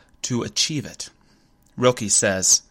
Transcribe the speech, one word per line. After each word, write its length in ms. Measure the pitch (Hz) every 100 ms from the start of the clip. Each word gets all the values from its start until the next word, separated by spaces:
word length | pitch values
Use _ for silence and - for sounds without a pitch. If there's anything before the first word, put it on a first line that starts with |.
| _ _
to 220 | - 120
achieve 420 | - - - 147 82
it. 240 | - - _ _ _ _ _ _ -
Rilke 360 | 123 123 101
says, 500 | - 107 95 - - -